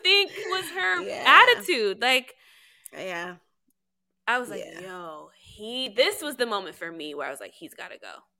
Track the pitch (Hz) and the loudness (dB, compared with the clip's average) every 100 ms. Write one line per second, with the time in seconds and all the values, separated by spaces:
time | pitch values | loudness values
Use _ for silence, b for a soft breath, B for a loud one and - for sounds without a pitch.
0 | 370 403 392 - 427 370 381 370 370 359 | 4 4 2 -4 -6 -6 -4 -4 -2 -2
1 | 370 - - 311 494 480 202 294 208 190 | -4 0 8 10 10 6 2 0 0 0
2 | 240 262 262 - b b b b - 147 | 2 2 0 -12 b b b b -20 -12
3 | 185 175 175 175 _ _ _ _ _ _ | -10 -8 -10 -12 _ _ _ _ _ _
4 | _ _ - 247 247 190 165 165 185 185 | _ _ -4 -4 -4 -10 -14 -14 -14 -12
5 | 170 156 156 _ - - 214 247 262 208 | -14 -16 -20 _ -20 -16 -12 -8 -4 2
6 | 320 480 294 247 240 202 180 - 170 165 | 2 0 -8 -4 -4 -4 -6 -12 -12 -12
7 | 151 147 135 139 - - 165 - 175 110 | -12 -8 -8 -10 -16 -18 -20 -16 -16 -16
8 | 98 76 _ | -18 -20 _